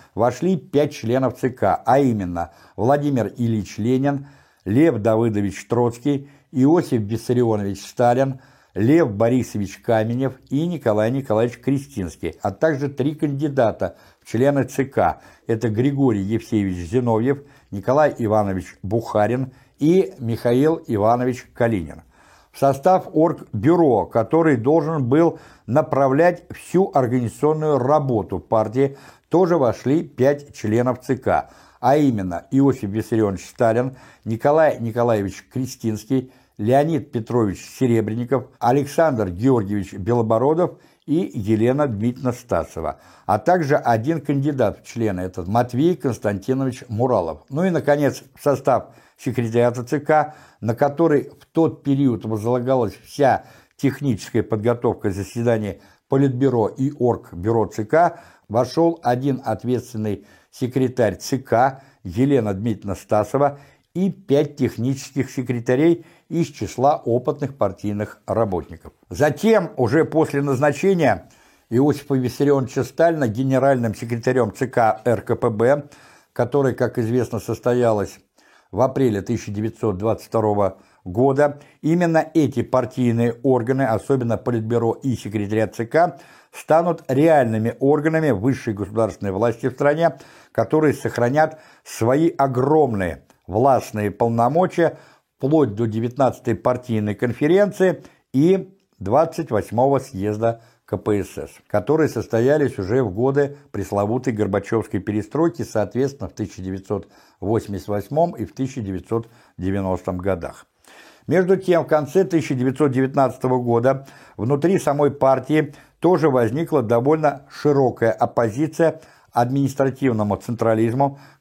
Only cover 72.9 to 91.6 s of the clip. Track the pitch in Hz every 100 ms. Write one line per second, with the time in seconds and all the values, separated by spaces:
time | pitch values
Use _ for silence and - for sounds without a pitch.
72.9 | - 170 165 127 104 135 131 139 131 117
73.9 | 98 117 120 120 127 110 - 127 - 113
74.9 | - 123 113 - 117 123 107 117 147 147
75.9 | - - - _ - 120 143 135 117 117
76.9 | 123 110 123 113 110 - 110 127 123 117
77.9 | 107 95 - _ _ _ _ _ 92 131
78.9 | 135 131 101 95 113 - 101 110 - 113
79.9 | 92 107 101 - 117 107 104 98 - _
80.9 | _ 92 95 135 135 147 143 - _ 151
81.9 | 175 170 160 151 165 143 127 - 127 120
82.9 | - 123 117 120 117 139 127 113 131 131
83.9 | 110 - 139 117 107 - 117 110 117 117
84.9 | 110 135 110 - 107 101 107 107 - 113
85.9 | 156 180 - - - _ - - 156 175
86.9 | 165 - 131 165 151 120 110 113 - 135
87.9 | 151 151 160 156 101 117 131 - 101 98
88.9 | 107 110 90 101 95 120 117 131 - 143
89.9 | 156 165 160 - - _ - 110 156 156
90.9 | 123 113 117 120 143 156 160